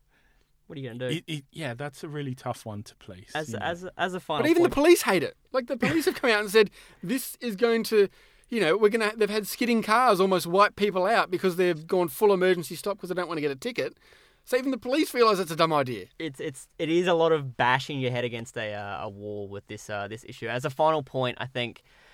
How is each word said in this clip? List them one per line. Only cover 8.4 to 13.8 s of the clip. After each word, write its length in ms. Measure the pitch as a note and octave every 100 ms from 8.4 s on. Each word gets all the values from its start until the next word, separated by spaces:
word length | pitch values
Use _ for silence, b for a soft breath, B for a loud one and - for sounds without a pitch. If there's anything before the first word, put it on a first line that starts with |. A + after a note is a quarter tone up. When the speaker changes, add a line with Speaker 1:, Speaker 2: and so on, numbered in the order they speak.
| b
Speaker 3:
you 120 | A#3
know, 160 | D#3+ G3
we're 120 | G#3+
gonna," 220 | A3+ G#3+ A3
they've 120 | G3+
had 200 | G#3+ G3
skidding 340 | - A#3+ A3+
cars 380 | G#3 A3 B3+ F#3
almost 260 | F#3+ F#3 E3+
wipe 300 | F#3+ G3+ -
people 300 | G#3 F#3 F#3+
out 240 | G#3+ E3
because 260 | F3+ F#3+ E3+
they've 300 | F3+ D#3 D#3+
gone 200 | F#3 F3
full 240 | - G#3+
emergency 440 | F#3+ F#3 F3 C#3+ E3
stop 240 | G3+ G3
'cause 80 | F3
they 60 | F3+
don't 100 | E3
wanna 120 | E3
get 100 | C#3+
a 60 | C3+
ticket. 420 | B3 A#3+